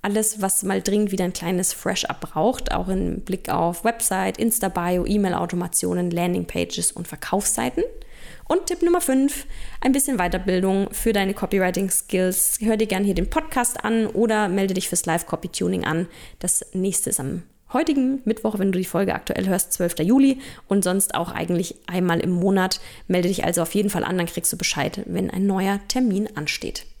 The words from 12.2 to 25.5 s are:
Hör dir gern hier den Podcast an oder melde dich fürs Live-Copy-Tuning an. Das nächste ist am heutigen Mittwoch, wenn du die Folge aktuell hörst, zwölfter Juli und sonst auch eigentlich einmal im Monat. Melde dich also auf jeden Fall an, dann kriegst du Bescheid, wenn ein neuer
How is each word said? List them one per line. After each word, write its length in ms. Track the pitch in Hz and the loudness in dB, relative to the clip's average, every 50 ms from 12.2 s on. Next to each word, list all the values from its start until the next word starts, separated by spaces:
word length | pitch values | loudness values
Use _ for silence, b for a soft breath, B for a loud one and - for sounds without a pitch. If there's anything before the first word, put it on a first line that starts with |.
| 185 185 185 - - - - - | 2 2 2 2 0 0 0 0
Hör 160 | 214 214 226 | 0 0 2
dir 100 | 214 226 | 2 2
gern 160 | 214 190 185 202 | 0 2 0 2
hier 120 | 202 190 | 2 2
den 140 | 175 - - | 2 0 0
Podcast 560 | - 320 311 320 - 262 240 240 - - - | 0 -2 -2 0 -2 0 0 0 -2 -2 -2
an 220 | 214 220 226 220 | 0 2 2 2
oder 420 | 202 - - 226 226 214 214 214 196 | 0 2 2 2 2 4 2 2 2
melde 260 | 175 196 196 196 190 | 2 2 2 2 0
dich 140 | 185 170 - | -2 -2 -2
fürs 160 | - 175 - | -2 -2 0
Live-Copy-Tuning 800 | - 160 170 - - - 160 - 170 - - 190 175 190 185 - | 0 0 -2 -2 -4 -6 -6 -6 -6 -4 -2 0 0 0 0 0
an. 220 | - 156 165 180 170 B B B B B B | 0 0 0 -2 -2 B B B B B B
Das 260 | - 180 - - - - - | -4 -2 -2 -2 -2 -4 -4
nächste 380 | 190 185 196 185 - - - | -2 -2 0 0 0 -2 0
ist 80 | - - | -4 -4
am 240 | 131 135 143 175 - - _ _ _ - - | -4 -4 -6 -6 -8 -12 _ _ _ -4 -2
heutigen 480 | 254 330 339 302 277 262 254 269 269 - | 0 2 2 2 2 2 2 0 0 0
Mittwoch, 360 | 214 220 - - 220 214 202 | -2 -2 0 0 -2 0 2
wenn 100 | 196 196 | 0 2
du 80 | 190 175 | 2 2
die 60 | 185 | 0
Folge 320 | 180 - 175 196 190 170 | 0 0 0 0 2 0
aktuell 320 | - - - - - 190 190 | -4 -2 -4 -2 -2 0 0
hörst, 240 | 190 185 - - - | 2 0 0 -2 -2
zwölfter 320 | - 180 170 - - 156 | 0 0 -2 0 0 2
Juli 340 | 175 233 269 277 269 269 262 B B B B B - | 4 6 8 8 6 4 2 B B B B B 0
und 160 | 196 202 190 | 2 2 2
sonst 320 | 180 185 196 196 - - | 2 2 2 0 0 0
auch 160 | - 170 175 - | -2 -2 -2 -2
eigentlich 420 | - 165 170 175 170 185 - - - - - | -6 -2 0 0 0 0 -2 -6 -12 -12 -4
einmal 320 | 175 185 185 180 165 170 | -2 0 2 2 2 2
im 100 | - - | 2 2
Monat. 500 | 180 175 170 196 196 196 185 185 - B B B B B B - | 2 2 4 4 4 4 2 2 0 B B B B B B 0
Melde 180 | - 180 175 | 2 2 4
dich 180 | 180 196 - - | 2 2 2 0
also 180 | - 170 - 165 | 0 2 0 0
auf 120 | 160 - | 0 2
jeden 160 | 208 208 202 | 2 2 2
Fall 140 | - 180 - | 0 0 -2
an, 120 | - 180 | 0 0
dann 100 | 185 170 | 0 -2
kriegst 260 | 170 - - 170 - - | -2 -2 -4 -4 -4 -4
du 40 | |
Bescheid, 460 | - - - - - 139 156 - - - | -2 -2 -2 -2 0 -2 -2 -2 -4 -8
wenn 220 | - 175 170 190 180 | -4 -2 -2 -2 -2
ein 200 | - 185 190 | 0 0 0
neuer 320 | 202 | 2